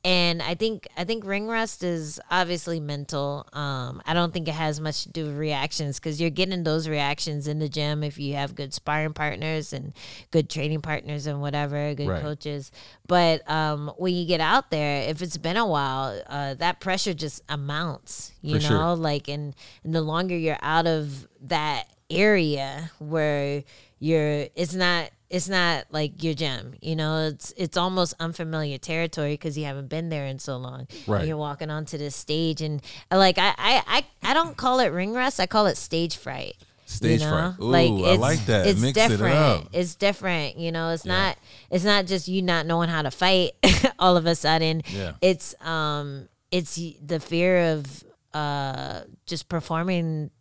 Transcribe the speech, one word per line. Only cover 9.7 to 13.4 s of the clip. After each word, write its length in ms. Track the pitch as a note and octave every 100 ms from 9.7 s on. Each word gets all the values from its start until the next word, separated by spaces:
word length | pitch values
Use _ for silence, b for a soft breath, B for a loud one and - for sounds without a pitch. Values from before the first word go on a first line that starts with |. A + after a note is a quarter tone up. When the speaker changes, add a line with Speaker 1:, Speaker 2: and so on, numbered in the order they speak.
Speaker 1:
and 200 | C#3 C#3+ B B B B
good 180 | E3 D3+
training 300 | D3+ D3 D#3
partners 480 | D#3 D3+ - D3 D3
and 120 | C#3+
whatever, 540 | C#3+ D3 C#3+ D3 D3
good 140 | C#3+ C#3+
Speaker 2:
Right. 120 | F3
Speaker 1:
coaches. 520 | D3+ D3+ D3+ D3 C3+ B B B -
But, 420 | F3+ E3+ D#3+